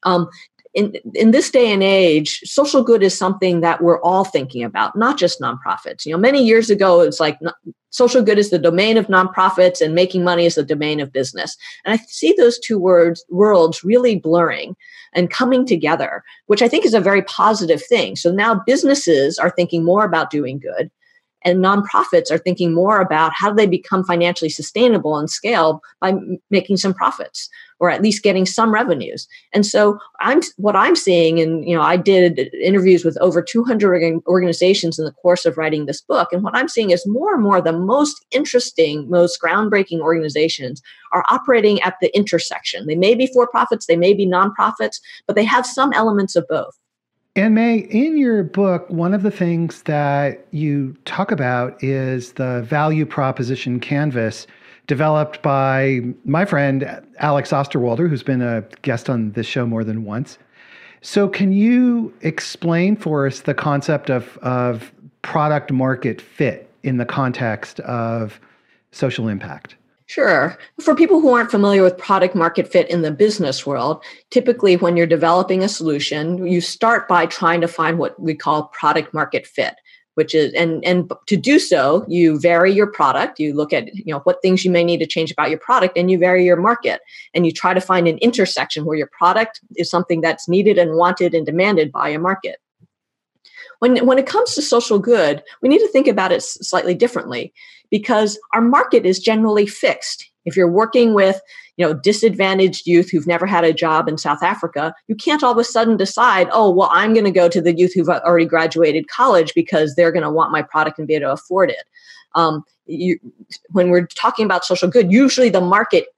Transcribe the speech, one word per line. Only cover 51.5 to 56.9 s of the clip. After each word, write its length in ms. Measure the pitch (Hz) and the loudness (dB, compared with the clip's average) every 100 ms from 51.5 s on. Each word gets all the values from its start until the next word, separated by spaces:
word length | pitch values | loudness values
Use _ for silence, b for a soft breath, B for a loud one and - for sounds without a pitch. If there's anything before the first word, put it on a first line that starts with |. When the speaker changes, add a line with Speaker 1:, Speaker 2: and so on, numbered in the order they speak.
| 123 123 127 | -4 -4 -6
Speaker 2:
is 500 | 135 135 131 131 123 | -6 -4 -4 -6 -10
the 300 | - 127 123 | -8 -6 -6
value 420 | 113 151 156 156 151 | -4 -2 -2 -2 -4
proposition 760 | - 135 131 123 131 - 123 | -4 -4 -4 -6 -6 -6 -8
canvas 680 | - 143 151 123 113 107 - b b b - | -4 -4 -2 -2 -6 -8 -18 b b b -6
developed 560 | 139 156 151 151 - | -2 0 0 -2 -4
by 580 | 151 139 135 135 135 135 123 123 - | -4 0 0 0 -2 -2 -6 -10 -4
my 200 | 147 196 | -2 0
friend 540 | 151 139 135 139 | 0 0 -2 -6